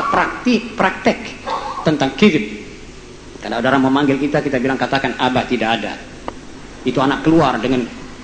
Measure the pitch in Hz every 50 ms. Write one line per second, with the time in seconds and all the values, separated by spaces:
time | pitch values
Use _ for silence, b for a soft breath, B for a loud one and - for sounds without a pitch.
0 | 160 - - 185 170 - - - - 254 247 202 - - - - 190 190 - -
1 | - 233 - - - - - - - - - - - - - - - 165 156 135
2 | 139 135 - - 208 208 160 143 107 104 - - - - - - - - - -
3 | - - - - - - - - - 101 113 117 117 131 135 139 131 131 131 139
4 | 147 135 139 135 143 143 147 151 - 147 135 127 120 131 135 120 127 123 - 135
5 | - 127 113 - 135 127 127 127 107 - 127 117 110 110 117 110 104 98 80 -
6 | - - - - - - - - - - - - - - - - - 127 123 143
7 | 131 139 139 - - 156 160 165 156 135 120 113 107 123 131 123 117 - - -
8 | - - - -